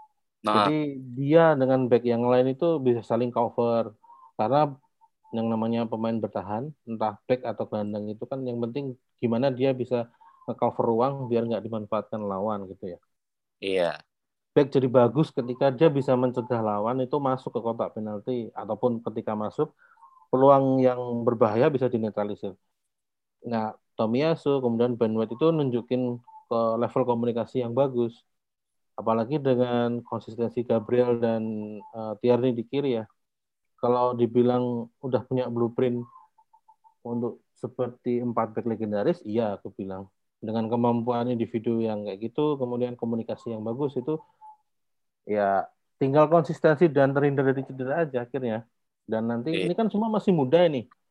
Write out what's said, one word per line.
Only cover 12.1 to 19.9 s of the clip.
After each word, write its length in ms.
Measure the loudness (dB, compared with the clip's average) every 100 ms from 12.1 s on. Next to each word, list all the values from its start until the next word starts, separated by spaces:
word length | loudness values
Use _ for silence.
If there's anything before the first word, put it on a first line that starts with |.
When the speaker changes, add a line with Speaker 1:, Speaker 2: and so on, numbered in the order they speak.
| -8
Speaker 2:
lawan 460 | -6 -4 -4 -4 -8
gitu 260 | -12 -12 -14
ya. 20 | _ _ _ _ _ _
Speaker 1:
Iya. 380 | -2 0 0 -4 _ _ _ _ _
Speaker 2:
Back 160 | 2 2
jadi 160 | 2 4
bagus 480 | 4 4 2 0
ketika 400 | -4 -6 0 0
dia 160 | 4 4
bisa 240 | 4 2
mencegah 480 | 2 2 -2 -2 -2
lawan 400 | 0 -2 -2 -2
itu 140 | -2 -2
masuk 320 | 0 -2 -4
ke 100 | -6
kotak 300 | -4 -4 -4 -6
penalti 580 | -8 -8 -6 -6 -6
ataupun 480 | -10 -8 -2 -2 -2
ketika 320 | -6 -6 -4
masuk 400 | -4 -4 -4 -6 _ _